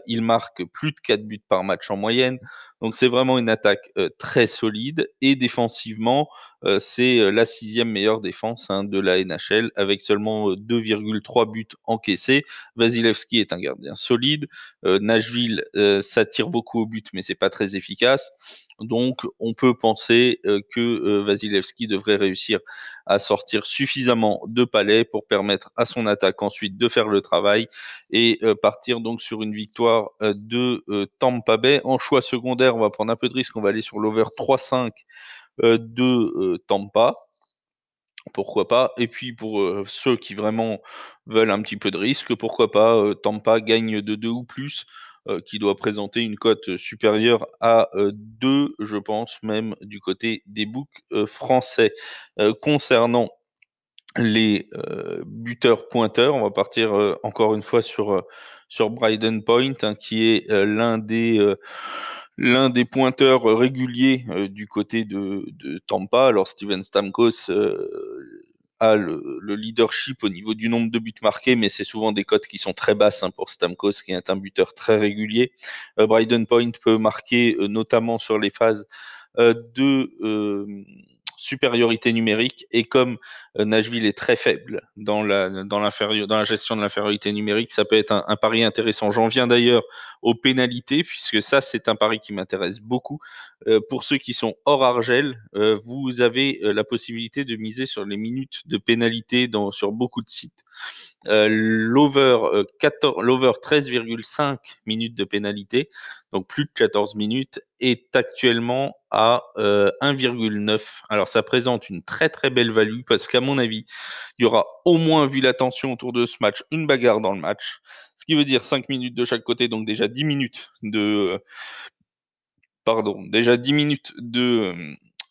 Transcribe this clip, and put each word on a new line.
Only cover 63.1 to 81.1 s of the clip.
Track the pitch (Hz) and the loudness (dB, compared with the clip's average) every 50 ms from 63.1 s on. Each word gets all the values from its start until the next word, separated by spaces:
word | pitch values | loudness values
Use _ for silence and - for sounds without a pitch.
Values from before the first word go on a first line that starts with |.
| 131 - 139 135 131 127 113 110 | 4 4 6 6 6 6 6 4
euh, | 110 | 4
réguliers, | 113 123 131 135 127 127 123 120 120 131 135 135 127 120 110 | 4 4 2 2 -2 -4 -4 0 2 2 2 2 2 -2 -6
euh, | 82 92 101 98 | -6 -4 -4 -6
du | 98 104 107 104 | -8 -12 -16 -8
côté | - 104 104 - - 117 113 | -6 -6 -4 -2 -2 -4 -4
de, | 104 101 98 101 95 101 98 - - | -4 -6 -6 -6 -6 -6 -8 -8 -12
de | - - - 67 73 - - - | -16 -14 -12 -12 -12 -10 -6 -4
Tampa. | 104 98 95 98 - 123 135 131 | -4 -4 -2 0 2 4 4 4
Alors | 113 101 95 - | 4 4 0 0
Steven | - - 101 101 98 92 98 | -4 -10 -6 -6 -6 -6 -6
Stamkos, | - - 101 101 98 98 - 117 117 110 - - - | -2 -2 -2 -2 0 0 2 2 2 2 0 -4 -2
euh, | 90 101 104 - - - - - - - - - 58 67 67 60 55 - - _ _ _ _ _ _ _ | -2 0 0 0 -2 -4 -8 -10 -10 -12 -14 -14 -14 -16 -16 -18 -20 -20 -20 _ _ _ _ _ _ _
a | 113 113 107 107 | 4 4 4 4
le, | 98 82 80 73 - 69 65 65 | 2 -2 -4 -6 -8 -10 -10 -10
le | 92 104 101 | -8 -8 -8
leadership | 107 107 113 113 117 117 107 - - - 135 131 - - | -8 -8 -6 2 2 2 2 2 -4 -6 -8 -8 -6 -4
au | 101 | -6
niveau | 92 87 104 110 113 | -4 -4 -6 -6 -6
du | 110 110 117 | -4 -2 -2
nombre | 117 117 117 113 | 0 0 0 0
de | 117 117 | -2 -4
buts | 113 113 - - | -6 -6 -12 -2
marqués, | 117 107 - - - - 131 | 0 0 0 2 2 2 2
mais | 117 110 98 | 4 2 0
c'est | - - 101 | -2 -4 -8
souvent | - - 110 110 110 | -8 -6 -2 -2 0
des | 107 101 98 | 0 -2 0
cotes | - 107 104 - | 2 2 0 0
qui | - - 98 | -2 -8 -8
sont | - 98 92 | -6 -6 -6
très | - - - 104 | -2 0 0 2
basses, | 104 104 104 101 - 98 | 4 2 2 2 0 -4
hein, | 92 | -6
pour | - - 95 - | -6 -8 -10 -12
Stamkos, | - - - 85 90 - - 101 101 - - | -6 -4 -4 -4 -4 -2 -2 -2 -2 -2 -6
qui | - | -8
est | 95 90 - - | -8 -6 -4 -4
un | 95 | -4
buteur | 95 98 98 - - 90 - - | -4 -4 -6 0 0 0 0 -2
très | - - - 110 107 | -6 0 2 2 4
régulier. | 104 104 104 104 107 107 107 117 127 123 - _ - - - - - - _ - | 2 0 0 -2 -6 -2 0 0 0 0 -2 _ -18 -16 -16 -16 -16 -8 _ 2
Euh, | 107 110 | 4 4
Brayden | 110 113 113 - 120 117 113 | 6 4 4 4 2 0 2
Point | - 120 120 120 120 113 - - | 2 2 2 2 0 -4 -2 2
peut | 117 113 110 | 2 4 4
marquer, | 110 107 - - - - 123 120 120 117 - - | 4 0 -2 -2 -4 0 2 4 4 4 2 2
euh, | 98 101 | -2 -2
notamment | 104 110 113 - - 117 113 117 117 110 | -2 -4 -2 2 2 2 2 0 -4 -4
sur | - - 110 107 | -2 -2 -2 0
les | 107 101 | 0 -2
phases, | - - 117 113 110 104 101 - - - - - - - - _ _ - | 0 2 2 2 2 0 -4 -12 -20 -20 -20 -20 -20 -20 -20 _ _ 4
euh, | 120 117 113 117 117 117 _ | 4 4 4 2 -2 -10 _
de, | 131 135 139 135 135 131 - - - | 0 2 2 2 2 0 -2 -6 -8
euh, | 95 110 107 107 104 104 101 101 101 104 101 101 - - 67 - - _ | -6 -4 -2 -2 -2 -2 -4 -4 -6 -8 -12 -16 -16 -20 -20 -20 -20 _